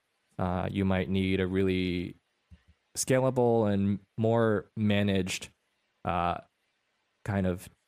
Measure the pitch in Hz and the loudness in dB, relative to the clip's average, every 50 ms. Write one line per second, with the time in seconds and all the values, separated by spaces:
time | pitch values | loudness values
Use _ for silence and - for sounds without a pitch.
0 | _ _ _ _ _ _ - - 92 90 90 92 92 95 98 98 98 95 95 92 | _ _ _ _ _ _ -8 -4 -4 -2 -2 -2 -4 -4 -2 0 0 2 2 0
1 | 92 - 95 95 92 92 95 95 92 90 95 95 98 95 92 92 92 92 87 90 | 0 0 0 0 0 0 0 0 -2 0 0 0 0 0 0 0 -2 -2 -2 -4
2 | 90 - - _ _ _ _ _ _ _ - _ _ _ _ _ _ _ - - | -6 -8 -12 _ _ _ _ _ _ _ -20 _ _ _ _ _ _ _ -10 -6
3 | - - 131 131 131 131 123 127 120 120 117 117 110 104 101 98 98 98 101 95 | -2 0 2 2 2 0 2 2 2 4 4 4 2 2 2 2 2 0 -2 -4
4 | - _ - - 110 113 113 117 113 113 107 95 - _ - 110 107 104 101 101 | -6 _ -4 -2 0 2 4 4 4 2 2 0 -2 _ -6 -2 0 2 2 2
5 | 104 101 95 95 92 95 - - - - _ _ _ _ _ _ _ _ _ _ | 2 2 2 0 0 -2 -4 -8 -10 -14 _ _ _ _ _ _ _ _ _ _
6 | - 87 87 87 87 87 82 - - _ _ _ _ _ _ _ _ _ _ _ | -6 -4 -2 -2 -2 -2 -2 -4 -10 _ _ _ _ _ _ _ _ _ _ _
7 | _ _ _ _ - - 98 98 92 92 87 95 - - _ _ - | _ _ _ _ -6 -2 -2 0 0 0 -2 -4 -8 -18 _ _ -4